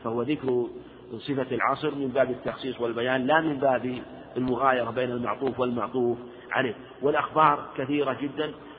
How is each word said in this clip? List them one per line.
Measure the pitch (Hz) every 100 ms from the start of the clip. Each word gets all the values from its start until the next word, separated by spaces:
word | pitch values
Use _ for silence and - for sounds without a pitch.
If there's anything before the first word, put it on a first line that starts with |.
فهو | 120 117
ذكر | 120 147 131 123 117 - - - - 113
صفة | - 139 131 120
العصر | 101 135 151 143
من | 135
باب | 123 127
التخصيص | 123 123 117 135 120
والبيان، | 120 113 123 131 127
لا | 156
من | 160 143
باب | 139 123 123 123 - - - -
المغايرة | 127 120 135 127 113
بين | 113 127
المعطوف | 123 120 107 131 120
والمعطوف | 123 120 101 131 120 117 - - -
عليه. | 110 131 104 - -
والأخبار | 139 151 143 151 156 143 - -
كثيرة | 131 147 139 127
جدا | 139 139 151 - -